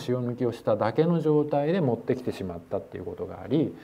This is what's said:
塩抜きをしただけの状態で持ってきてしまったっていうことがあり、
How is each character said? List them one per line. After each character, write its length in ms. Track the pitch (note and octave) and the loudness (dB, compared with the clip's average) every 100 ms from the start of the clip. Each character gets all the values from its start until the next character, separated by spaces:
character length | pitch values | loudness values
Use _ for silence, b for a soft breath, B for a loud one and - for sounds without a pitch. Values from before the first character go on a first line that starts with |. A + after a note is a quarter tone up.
| - | 0
塩 120 | B2+ | -2
抜 180 | A#2+ A#2 | -2 0
き 80 | B2 | -2
を 80 | |
し 100 | - | 0
た 140 | - G#2+ | 0 2
だ 160 | A2 | 2
け 100 | - | 4
の 160 | E3+ E3 | 4 4
状 240 | D3+ D3+ | 4 2
態 300 | D3 C#3+ D3 | 4 2 2
で 80 | F#3+ | 2
持 140 | C3+ A2+ | 2 0
っ 20 | |
て 180 | - B2+ | 0 -2
き 80 | |
て 80 | - | -2
し 140 | - F#2+ | -6 -6
ま 100 | F2 | -8
っ 40 | |
た 160 | - G2 | -6 -6
っ 40 | |
て 160 | - F#2+ | -6 -10
い 40 | |
う 20 | |
こ 120 | F#2 F2+ | -10 -8
と 80 | F2+ | -10
が 160 | F2+ | -10
あ 60 | F#2+ | -2
り、 280 | C#3+ E3+ B | 0 0 B